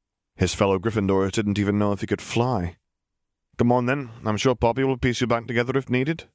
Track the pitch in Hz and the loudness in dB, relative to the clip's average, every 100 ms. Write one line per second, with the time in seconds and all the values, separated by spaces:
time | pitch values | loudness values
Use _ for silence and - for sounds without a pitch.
0 | _ _ _ - 90 - 101 95 110 107 | _ _ _ -2 -2 2 2 2 0 0
1 | 98 95 98 117 104 101 101 104 104 98 | 2 2 2 0 0 0 0 2 0 0
2 | 101 104 - 113 123 113 87 - _ _ | -2 -4 -2 0 0 0 -4 -8 _ _
3 | _ _ _ _ _ - 120 123 123 143 | _ _ _ _ _ 0 2 2 0 -2
4 | 123 113 110 104 131 120 117 117 135 127 | -6 -8 -4 0 0 2 0 0 -2 0
5 | 131 117 117 117 113 117 120 135 123 123 | -2 0 0 -2 -2 -2 0 -2 0 -2
6 | 135 165 - | 0 -4 -10